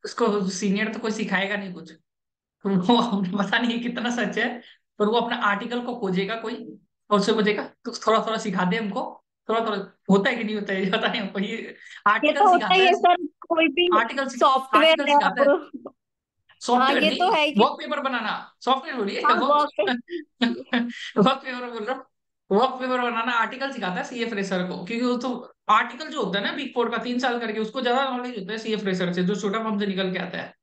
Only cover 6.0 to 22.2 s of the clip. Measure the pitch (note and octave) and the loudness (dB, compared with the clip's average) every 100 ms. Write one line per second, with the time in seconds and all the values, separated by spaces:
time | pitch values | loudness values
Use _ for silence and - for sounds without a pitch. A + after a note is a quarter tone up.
6 | F#3+ F3+ G3 A3+ A3 B3 - - _ _ | -2 -2 -2 -6 -8 -10 -12 -18 _ _
7 | _ G#3 G3 A3 G#3 G#3 - _ - - | _ 2 4 2 2 0 -4 _ -12 -4
8 | - A3 A3+ A3 G#3+ F#3 F3+ A3 G#3+ B3 | 2 2 2 -4 -2 -2 0 0 -2 -6
9 | - - _ _ _ A3 A3+ G3+ F#3+ _ | -8 -12 _ _ _ -2 0 -4 -8 _
10 | - G3 G3+ B3 G#3+ G#3+ G3 F#3+ F#3+ G#3+ | 4 4 4 -2 -4 -6 -4 -4 0 0
11 | A#3 A#3+ G3 G3+ G3+ A3+ - - - - | 0 -2 -6 -6 -6 -6 -12 -16 -20 -2
12 | - G#3+ D4+ C#4+ G4 F4 - F#4 F#4+ F4+ | 2 2 2 4 6 4 4 4 6 6
13 | F4 F4 F4 _ - E4 D#4+ C4+ F4 G#3+ | 4 4 0 _ -4 2 2 2 4 4
14 | A#3 B3+ C4 A#3+ D4+ C4 C4 C4+ D#4+ D#4+ | 2 -2 -4 2 4 4 4 4 6 4
15 | C#4+ D4 C#4+ C4+ C#4 D4+ - C4 - _ | 4 4 4 2 4 4 0 -16 -18 _
16 | _ _ _ _ _ _ - B3 C4 C#4+ | _ _ _ _ _ _ 0 2 4 4
17 | D4+ C#4 F4+ G#4+ D4+ C#4 A#3+ D4 D4+ D4 | 2 2 2 4 2 4 4 2 -6 -4
18 | C4 B3 A3 D#3+ - _ - C4 E4 C4+ | -4 -4 -4 -6 -10 _ 0 0 0 -6
19 | G3 D#3+ - - C4+ D4 D4 - D4 B3 | -4 0 2 2 4 2 2 0 -2 -2
20 | - F4 - _ A#3+ A#3+ C4+ B3 A#3+ - | -6 -12 -12 _ -2 -2 -4 -2 -2 -8
21 | - - G#3 C4 C4 B3 B3 A#3 G#3+ C4 | -8 2 2 2 -4 -10 -8 -10 -6 -8
22 | - _ | -10 _